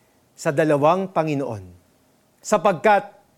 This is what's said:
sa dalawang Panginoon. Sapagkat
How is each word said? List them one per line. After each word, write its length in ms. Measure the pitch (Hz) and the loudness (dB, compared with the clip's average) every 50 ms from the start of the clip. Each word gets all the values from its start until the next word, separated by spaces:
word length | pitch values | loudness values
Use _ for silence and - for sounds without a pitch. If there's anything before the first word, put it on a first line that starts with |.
| _ _ _ _ _ _ _ | _ _ _ _ _ _ _
sa 160 | - - 170 | -8 -6 -4
dalawang 640 | 147 143 160 151 151 143 143 151 175 190 190 185 - | 0 0 2 2 2 2 4 2 2 2 -2 -4 -4
Panginoon. 480 | 175 156 156 147 139 139 - 113 101 92 90 87 - _ _ _ _ _ _ _ _ _ _ _ _ - | -4 -2 -2 -2 -4 -4 -6 -8 -10 -12 -16 -20 -20 _ _ _ _ _ _ _ _ _ _ _ _ -6
Sapagkat 720 | - 214 208 - 214 190 143 - 220 202 196 196 - - _ _ _ _ | -2 -2 0 2 0 0 2 2 4 4 2 2 -2 -12 _ _ _ _